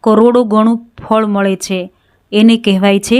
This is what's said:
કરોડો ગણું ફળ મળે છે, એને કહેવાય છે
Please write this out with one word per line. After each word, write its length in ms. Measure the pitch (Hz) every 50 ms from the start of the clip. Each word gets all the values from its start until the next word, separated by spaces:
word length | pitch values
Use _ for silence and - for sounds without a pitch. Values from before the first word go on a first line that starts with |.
| -
કરોડો 400 | 226 214 220 226 240 240 247 247
ગણું 340 | 214 208 214 220 226 233 226 - _ _ -
ફળ 260 | - - 220 220 220
મળે 300 | 214 202 202 196 196 190
છે, 240 | 190 - - 190 185 175 190 _ _ _ _ _ _ _ _
એને 240 | - 214 220 226 226
કહેવાય 420 | 226 233 208 196 185 196 202 196 196
છે 180 | 196 - 226